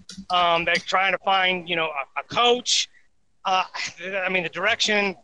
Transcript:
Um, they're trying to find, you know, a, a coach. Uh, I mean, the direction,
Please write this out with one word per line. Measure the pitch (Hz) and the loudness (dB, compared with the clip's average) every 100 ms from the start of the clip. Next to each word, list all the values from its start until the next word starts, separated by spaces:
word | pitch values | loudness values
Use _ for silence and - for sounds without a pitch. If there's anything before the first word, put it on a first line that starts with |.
| - - 196 | -20 -16 -2
Um, | 180 175 170 | 2 4 2
they're | 170 175 | 2 0
trying | - 190 190 | 0 0 0
to | 180 | 0
find, | - 190 185 185 170 | 0 2 2 -2 -4
you | 170 | -4
know, | 160 | -2
a, | 147 131 - | -4 -8 -8
a | |
coach. | - 208 240 247 - - - _ _ _ _ _ | -4 2 2 2 0 -2 -2 _ _ _ _ _
Uh, | 196 185 175 - - - 175 196 | 0 0 0 -6 -10 -10 -8 -4
I | 185 | -2
mean, | 185 | -2
the | 165 | -2
direction, | 165 196 226 - 208 202 185 | -2 -2 0 2 2 0 -2